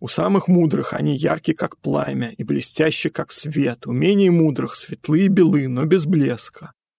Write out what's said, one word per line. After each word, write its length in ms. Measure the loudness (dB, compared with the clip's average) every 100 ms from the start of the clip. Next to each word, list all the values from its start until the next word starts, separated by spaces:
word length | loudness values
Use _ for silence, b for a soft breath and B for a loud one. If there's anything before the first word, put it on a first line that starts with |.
У 80 | -8
самых 400 | -4 0 0 4
мудрых 440 | 4 4 0 -4
они 240 | -4 -2 0
ярки, 360 | -2 -2 -2
как 260 | -2 -4 -6
пламя, 520 | -4 -2 -2 -4 -6
и 120 | -8
блестящи, 640 | -6 -6 -4 -2 0 0 -4
как 220 | -6 -8
свет. 560 | -8 -6 -2 -2 -4 -6
Умения 460 | -2 2 4 6
мудрых 420 | 6 4 0 -6
светлы 460 | -8 -14 -10 0 2
и 80 | 4
белы, 400 | 4 4 2 0
но 160 | -2
без 220 | 2 2 2
блеска. 680 | 2 0 -2 -10 -18 -20 _ _